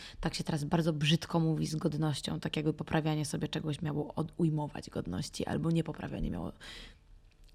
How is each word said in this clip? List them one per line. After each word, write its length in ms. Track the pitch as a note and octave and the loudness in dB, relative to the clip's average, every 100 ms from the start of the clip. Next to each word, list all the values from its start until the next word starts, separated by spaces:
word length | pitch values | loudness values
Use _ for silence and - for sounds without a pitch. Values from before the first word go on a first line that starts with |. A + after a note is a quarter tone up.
| - - | -14 -4
Tak 140 | D3+ | -2
się 100 | - | -2
teraz 200 | - D3+ | -2 0
bardzo 300 | C#3+ E3+ E3 | 2 4 4
brzydko 460 | D3+ D3+ E3 - E3+ | 4 4 4 4 2
mówi 280 | D#3+ D#3 D#3 | 4 4 0
z 80 | D#3 | 0
godnością, 640 | D3+ D3 D#3 C#3+ - D#3 | 0 2 0 0 -2 -2
tak 160 | D#3+ D#3+ | -2 0
jakby 180 | D3+ | 0
poprawianie 520 | D#3 D#3+ D#3+ D#3 D3+ C#3+ | 0 0 2 2 0 0
sobie 220 | D#3 D3+ | -2 -2
czegoś 340 | D#3 D#3 C#3+ | -2 -2 -2
miało 320 | D3 D3 - - | -2 -2 -4 -4
od-, 160 | D#3+ - | -4 2
ujmować 520 | E3 D3+ D3 - - | 2 2 -2 -6 -8
godności 560 | - - F3 - - - | -6 -4 -4 -4 -4 -2
albo 260 | D3 D#3+ | 0 2
nie 120 | E3 | 2
poprawianie 480 | D#3 D3 D3+ - - | 0 -4 -6 -4 -2
miało 200 | F2 E2+ - - - - - - - - - - | -2 -6 -8 -14 -14 -16 -18 -20 -20 -20 -20 -14